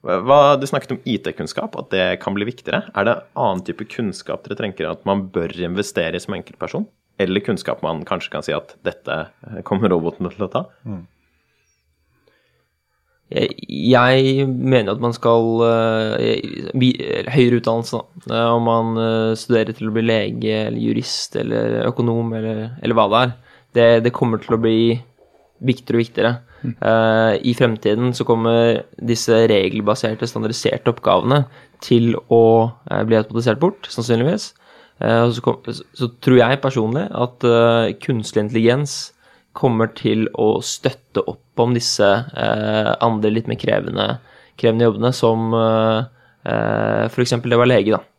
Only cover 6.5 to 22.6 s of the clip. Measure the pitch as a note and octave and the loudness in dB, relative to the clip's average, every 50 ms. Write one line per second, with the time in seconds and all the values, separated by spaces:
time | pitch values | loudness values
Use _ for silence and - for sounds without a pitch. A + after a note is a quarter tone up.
6.5 | - _ - F2 - D#3 G#3+ - _ _ _ _ _ - G2+ F#2 F#2 G2+ G#2 - | -14 _ -12 -8 -6 -8 -8 -8 _ _ _ _ _ -4 -2 0 0 -2 -2 -2
7.5 | G#2 F2 - - B1+ - - D2+ E2 D2+ D#2 - G2 F2 - - - D2+ D2 - | -6 -4 -4 -6 -6 -4 -4 -6 -6 -6 -6 -6 -6 -6 -6 -8 -10 -8 -6 -4
8.5 | D2+ D2 - - - _ _ F#2 - - _ - D2 D#2+ D#2 - _ _ - - | -6 -6 -6 -10 -20 _ _ -8 -8 -6 _ -8 -6 -6 -8 -10 _ _ -20 -16
9.5 | A2 E2+ - - G#2+ F#2+ A2+ G2 F2+ E2+ D#2+ E2+ - - F2+ F2 - - G2+ F2+ | -14 -14 -6 -4 -2 0 2 2 0 0 0 -4 -6 -6 -8 -8 -6 -6 -8 -4
10.5 | - C3 F#3 - _ _ _ A#2 G2+ F2+ E2+ _ _ _ _ _ _ _ _ _ | -4 -6 -6 -6 _ _ _ -12 -12 -12 -14 _ _ _ _ _ _ _ _ _
11.5 | _ _ _ _ _ _ _ _ _ _ _ _ _ _ _ _ _ _ _ _ | _ _ _ _ _ _ _ _ _ _ _ _ _ _ _ _ _ _ _ _
12.5 | _ _ _ _ _ _ _ _ _ _ _ _ _ _ _ _ - - - - | _ _ _ _ _ _ _ _ _ _ _ _ _ _ _ _ -4 -4 -4 -4
13.5 | - - - - - C#2 D#2 A#2 B2+ A#2+ B2 B2+ C3 C3+ C3+ C3+ C3+ C3+ C#3 C3+ | -6 -10 -14 -12 -8 -4 2 4 4 4 6 4 4 4 2 2 0 0 0 -2
14.5 | C3 B2 C3 C3 C3 B2 G#2 F#2+ G#2+ - A#2 A#2+ A2+ - - A#2 A#2 A#2 A2+ A2+ | -2 -2 0 2 2 2 2 0 -4 -2 -2 -4 -4 0 2 4 4 4 4 2
15.5 | A2+ A#2 A#2 A#2 A#2 A2+ A2+ A2+ A2 A2 A2 G#2+ A2+ A#2 A#2+ A2+ A2+ - - - | 2 2 2 2 2 2 0 0 0 -2 -2 -2 -2 -2 0 0 -2 -2 -4 -10
16.5 | - - - - - C3 B2+ B2+ - - - - - - - - B2 D3 B2 A#2+ | -12 -12 -10 -6 0 2 2 2 2 0 -4 -4 -4 -4 -4 0 2 4 4 4
17.5 | A#2+ A#2 A#2 A#2 A2+ A#2 A#2 - - A2+ - _ _ - - B2 A#2 A2+ A#2 A#2 | 4 2 0 0 -2 -2 -4 -6 -8 -8 -10 _ _ -20 -10 -6 -2 0 2 2
18.5 | A#2 A#2 A#2 A#2 A#2 A#2 A2+ A2+ A2+ A2+ A2+ A2+ A2+ A2+ A2 A2 A2+ A2 - - | 2 2 2 2 2 2 0 -2 -2 -2 -2 -2 0 0 0 -2 -2 -4 -2 0
19.5 | A#2+ A2 A2 A2 A2 - A2 A2 G#2+ A2+ A2+ A2+ A2+ A2 G2+ G#2 A2+ A#2 A2+ A2 | 2 2 2 0 -4 -6 -6 -4 -2 0 0 2 2 0 0 -2 -6 -4 -2 -2
20.5 | A2 A2 G#2+ A2 A#2 A#2 A2+ A2+ A2+ A2+ A#2+ - - - - - - A2+ A#2 A2+ | -2 -2 -2 -4 -4 -4 -2 -2 -2 -2 -4 -6 -8 -10 -10 -8 -6 -6 -4 -2
21.5 | A2+ A2+ A2+ A2+ A#2 A2+ A2+ A2+ A#2 - A#2+ A#2+ A2+ A#2 A#2 A2+ A2+ A2 A2 A2 | -2 -2 -2 -2 -2 -2 -2 -2 -2 0 -2 0 0 -2 -4 -4 -6 -6 -6 -6
22.5 | A2 G#2+ | -6 -6